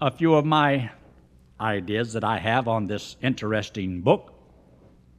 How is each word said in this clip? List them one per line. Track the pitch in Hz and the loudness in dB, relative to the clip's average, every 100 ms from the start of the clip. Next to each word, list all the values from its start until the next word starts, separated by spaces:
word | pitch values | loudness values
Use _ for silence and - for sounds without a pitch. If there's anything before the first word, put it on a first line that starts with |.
a | 143 | -4
few | - 165 | 0 4
of | 156 151 | 4 4
my | 151 143 139 113 - - - _ - _ - | 4 4 2 -2 -10 -20 -20 _ -20 _ -6
ideas | 110 101 90 107 117 | -2 -2 -2 -2 -2
that | 110 | -2
I | 107 104 | -2 -2
have | 104 120 117 | 0 0 0
on | 113 98 | -2 -2
this | 104 - - | -6 -8 -4
interesting | 127 123 107 107 98 107 95 87 | -4 -2 -2 -2 -4 -6 -6 0
book. | 98 - - - - - _ - - _ _ | 2 2 0 -20 -20 -20 _ -20 -20 _ _